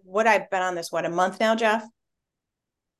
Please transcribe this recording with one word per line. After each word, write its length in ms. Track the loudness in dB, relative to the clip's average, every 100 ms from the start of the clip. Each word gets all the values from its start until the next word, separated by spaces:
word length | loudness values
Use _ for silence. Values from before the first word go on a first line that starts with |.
what, 240 | -6 0 2
I've 240 | 2 0
been 120 | -4
on 120 | -2
this, 180 | -4 -6
what, 140 | -4 -2
a 40 |
month 300 | 0 -2 0
now, 140 | 0
Jeff? 280 | 2 2 0 -4 _ _ _ _ _ _ _ _ _ _